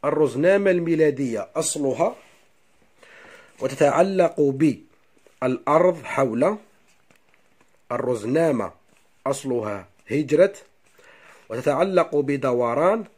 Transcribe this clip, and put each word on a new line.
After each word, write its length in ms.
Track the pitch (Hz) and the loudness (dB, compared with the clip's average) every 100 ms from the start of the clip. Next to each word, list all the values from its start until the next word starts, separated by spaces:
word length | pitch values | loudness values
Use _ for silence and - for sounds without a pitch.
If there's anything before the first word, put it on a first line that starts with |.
الرزنامة 640 | 143 147 147 120 170 196 196 | -2 0 0 2 2 2 2
الميلادية 760 | 175 170 160 156 139 135 110 - 156 | 0 0 2 2 0 -4 -6 -8 -6
أصلها 600 | 156 156 139 131 185 247 _ _ _ _ _ _ _ _ - - - - - _ | -6 -2 -4 0 -2 -4 _ _ _ _ _ _ _ _ -20 -20 -20 -20 -20 _
وتتعلق 800 | 131 135 143 147 190 185 170 - | -8 2 2 4 2 4 0 2
بالأرض 1600 | 143 135 156 117 - _ _ _ _ _ 131 127 - 156 180 170 | 0 2 0 0 -12 _ _ _ _ _ -4 -2 2 4 4 0
حول، 520 | - - 135 113 156 214 - _ _ _ _ _ _ _ _ _ _ _ _ | -8 -2 -2 0 -2 -2 -14 _ _ _ _ _ _ _ _ _ _ _ _
الرزنامة 800 | 120 123 120 107 143 165 123 95 - _ _ _ _ 135 | -6 -4 -4 -2 0 2 0 -4 -10 _ _ _ _ -6
أصلها 640 | 139 135 120 107 101 92 _ - | -4 -4 -4 -4 -8 -12 _ -6
هجرة 420 | 143 143 151 196 - - _ _ _ _ _ - - _ | -4 0 4 4 2 -20 _ _ _ _ _ -20 -20 _
وتتعلق 680 | 113 147 139 190 185 160 147 | -4 -2 0 0 0 0 -2
بدوران 880 | 139 143 131 120 120 123 170 226 202 | -2 -2 0 0 0 2 0 0 -6